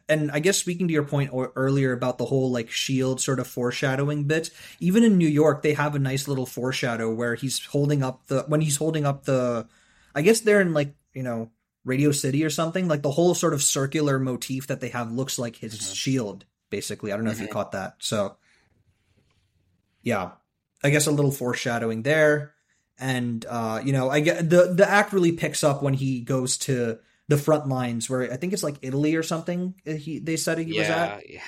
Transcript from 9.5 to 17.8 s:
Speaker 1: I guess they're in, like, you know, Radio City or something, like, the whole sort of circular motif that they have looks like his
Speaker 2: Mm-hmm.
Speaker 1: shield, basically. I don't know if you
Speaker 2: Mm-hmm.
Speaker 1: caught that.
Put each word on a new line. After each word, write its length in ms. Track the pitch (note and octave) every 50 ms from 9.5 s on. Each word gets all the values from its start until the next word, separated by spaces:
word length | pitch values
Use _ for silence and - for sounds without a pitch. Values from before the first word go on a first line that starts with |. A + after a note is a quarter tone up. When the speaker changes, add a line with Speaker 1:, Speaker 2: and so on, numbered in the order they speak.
| A#2+ A#2 A2+ - _ _ _ _ _ _ _ _ -
Speaker 1:
I 80 | C#3
guess 200 | D3+ G3 A3+ A3
they're 200 | - G#3+ G#3 G#3
in, 120 | F#3+ F3 D#3+
like, 200 | D3+ C#3+ C#3+ - _ _ _ _
you 80 | C3+ C3
know, 260 | B2+ A#2 A2+ A2+ A2+ _ _ _ _ _ _ _
Radio 280 | B2 B2+ C3 C#3+ D3
City 320 | C#3 C#3+ - C3+ C3 C#3+ D#3+
or 80 | D#3
something, 360 | C#3+ - C3 B2+ - F#3+ F#3 F3
like, 140 | D3+ D3+
the 80 | C#3+ D3
whole 240 | C3+ E3+ E3+ F3 F3
sort 220 | - - E3+ D3
of 80 | C#3+ C#3+
circular 560 | - - D3+ C3+ C#3 - D#3+ D3+ C#3+ C3+ C3+
motif 480 | C3 C3 B2 A#2+ - - C3 C3 C3 -
that 140 | C3+ B2
they 80 | - A#2+
have 220 | A2+ B2 A#2+ A2+
looks 280 | A#2 B2 C3+ C3+ - -
like 160 | B2+ A#2 A2+
his 180 | - - A2+ G#2+
Speaker 2:
Mm-hmm. 200 | G#2+ G#2+ F#2+ G2
Speaker 1:
shield, 520 | - - C#3 C3 C3 A#2 G2+ F#2+ G2 - _ _ _ _ _
basically. 420 | - G2+ - - G#2+ G2+ - G#2+
I 40 | G2
don't 100 | G#2 A2+
know 60 | A2+
if 80 | G#2+ A2
you 60 | G2
Speaker 2:
Mm-hmm. 80 | - -
Speaker 1:
caught 180 | G#2+ G2 -
that. 240 | - G2